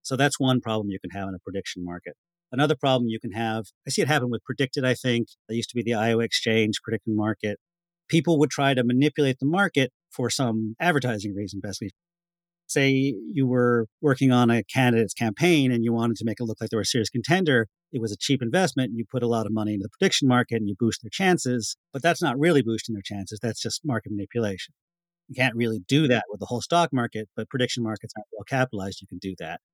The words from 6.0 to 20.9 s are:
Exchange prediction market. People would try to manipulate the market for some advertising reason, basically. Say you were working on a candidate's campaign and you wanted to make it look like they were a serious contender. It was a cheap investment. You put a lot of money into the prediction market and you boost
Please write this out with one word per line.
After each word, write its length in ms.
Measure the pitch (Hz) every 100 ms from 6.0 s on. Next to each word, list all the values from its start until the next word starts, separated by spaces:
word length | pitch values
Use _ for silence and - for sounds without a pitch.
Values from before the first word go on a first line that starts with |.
| 113 113
Exchange 560 | 117 - 117 110 107 104
prediction 320 | - 113 -
market. 440 | 107 107 110 104 104 _ _ _ _ _
People 300 | 160 151 156
would 100 | 147
try 240 | - 139
to 100 | 127
manipulate 560 | 120 123 147 151 139 131
the 60 | 139
market 460 | 180 196 139 131 _ _
for 200 | - 120
some 440 | - 123 110 110 113
advertising 540 | 170 147 120 107 101
reason, 260 | 98 90 101
basically. 280 | 104 95 101 _ _ _ _ _ _ _ -
Say 480 | 147 135 135 135 104 113
you 160 | 180 127
were 400 | 123 123 120 110 _
working 320 | 151 131 135
on 180 | 123 120
a 140 | 117
candidate's 480 | 101 - 127 117 104
campaign 580 | - 117 101 175 160 127
and 140 | 120
you 80 | 113
wanted 240 | 117 117 107
to 80 |
make 160 | 113 -
it 40 |
look 140 | 117 110
like 80 | 113
they 60 | 113
were 60 |
a 40 | 95
serious 240 | 123 107
contender. 580 | 120 110 185 170 127 110 _ _
It 80 | 131
was 100 | 110
a 60 | 104
cheap 240 | - 135
investment. 520 | 117 170 185 - 127
You 100 | 113 113
put 140 | 127
a 60 | 120
lot 160 | 117
of 80 | 104
money 220 | 110 107
into 100 | 104
the 120 | 98 _
prediction 280 | 196 - 135
market 300 | 123 117 117
and 120 | 104
you 80 | 101
boost 240 | 117